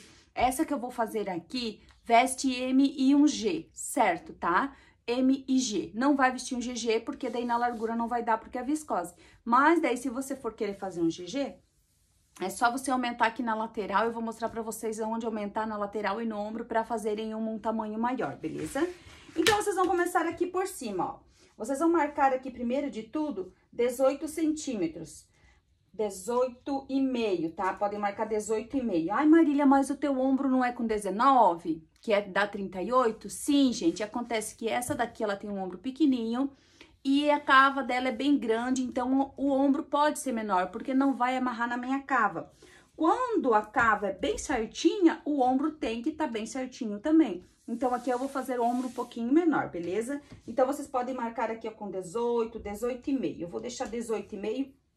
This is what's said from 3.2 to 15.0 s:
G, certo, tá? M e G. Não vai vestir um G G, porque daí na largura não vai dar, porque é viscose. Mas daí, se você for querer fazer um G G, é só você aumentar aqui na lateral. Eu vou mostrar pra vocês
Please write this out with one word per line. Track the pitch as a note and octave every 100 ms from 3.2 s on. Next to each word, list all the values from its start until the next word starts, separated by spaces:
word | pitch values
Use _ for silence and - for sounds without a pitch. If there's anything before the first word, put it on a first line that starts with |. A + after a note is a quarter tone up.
| D4
G, | G#3 G#3 E3 -
certo, | - - - G#3+ E3+ -
tá? | - F3+ F3+ C4+ - _ _ -
M | B3 C4 C4+ -
e | C4
G. | G#3+ G3+ -
Não | G#3 C4+ C#4
vai | C4
vestir | B3+ - A#3+
um |
G | A#3
G, | B3 A3+ A3
porque | A3+ - B3+
daí | A#3+
na | A#3+ A#3+
largura | A#3+ A#3 A3 A#3
não | A#3
vai | A#3+
dar, | A3+ A3
porque | - B3+
é |
viscose. | A#3+ D4+ - G#3+ E3+ - - -
Mas | - A#3+ D4 E4+
daí, | D4 B3
se | C4+
você | A#3 - C4+
for | A#3
querer | G#3+ G#3 G3
fazer | G3 E3+
um | E3
G | E3 F3
G, | B3 C4+ - _ _ _ _ _ _ _ -
é | F#3+
só | - A#3+
você | B3+ C4+
aumentar | B3+ A#3+ A#3 A3+
aqui | A3+
na | A#3+ A3
lateral. | A3 A3+ F#3+ G3 A3+
Eu |
vou | A3+
mostrar | A3+ A3 A3+
pra | A3
vocês | A3+ G#3+ A3+ A3